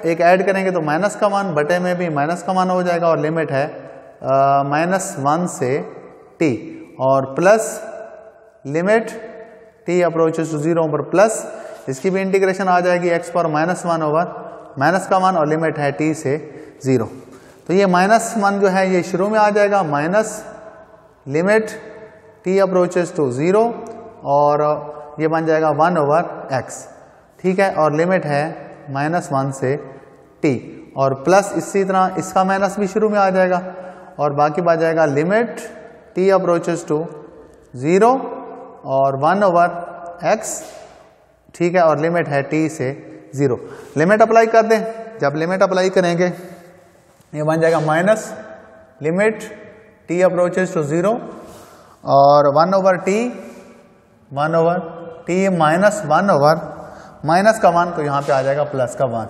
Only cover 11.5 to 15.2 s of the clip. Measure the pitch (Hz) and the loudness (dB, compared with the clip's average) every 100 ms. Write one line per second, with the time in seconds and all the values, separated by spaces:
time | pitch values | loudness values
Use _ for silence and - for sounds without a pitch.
11.5 | - - - - 135 190 185 190 196 190 | -14 -16 -14 -10 -4 -2 -2 0 2 2
12.5 | 190 190 180 180 180 175 170 170 180 165 | 0 2 2 2 2 2 -2 -2 -2 0
13.5 | 151 165 175 175 165 151 156 175 - - | 0 0 -2 -2 -2 0 0 -2 -8 -16
14.5 | - - - 147 185 185 190 | -18 -16 0 2 2 2 2